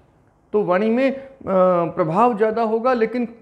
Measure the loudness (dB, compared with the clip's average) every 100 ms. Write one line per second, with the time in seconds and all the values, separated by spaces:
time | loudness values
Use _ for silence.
0 | _ _ _ _ _ -2 0 0 0 2
1 | 0 -2 -10 -14 -2 2 4 2 0 -2
2 | -2 2 2 2 0 0 -2 0 0 0
3 | -2 -2 -6 -2